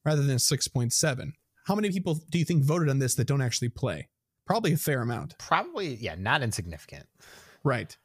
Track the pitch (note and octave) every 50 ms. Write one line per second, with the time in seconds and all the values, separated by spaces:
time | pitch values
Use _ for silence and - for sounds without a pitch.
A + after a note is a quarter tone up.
0 | - D3+ D#3 D3 C#3 C#3 C3 B2 - - D3+ C3 - - - C3 A#2+ A#2 - -
1 | - D#3 B2+ C3 - C#3+ - - _ _ _ _ _ - G3+ G#3+ G#3 G3+ F3+ G3
2 | - F3+ D#3 D#3 - - - F3 D#3+ - F3 D#3 C3+ C#3+ D#3+ F3+ E3 C#3+ C3+ C3+
3 | C3+ B2 - - A#2 - C#3 C#3 C3 A#2+ - - B2 A#2+ - - - A2+ E2 D2
4 | C#2 - _ _ _ _ _ _ _ - F#3+ A#3 A3 E3 E3+ D3+ - D#3 C#3+ B2+
5 | A#2 A#2+ A#2+ G#2+ - - - - - - D#3+ F3+ A3+ F4 E4+ G#3+ G3 D#3 B2 A2
6 | A#2 F2 D#2 F2 F#2+ A2 C#3 D3 B2+ A2+ - - E2+ E2+ D#2+ - - - - C#2+
7 | - - _ _ - - - - - - - _ - C#3+ B2+ A2+ A2 - - -
8 | _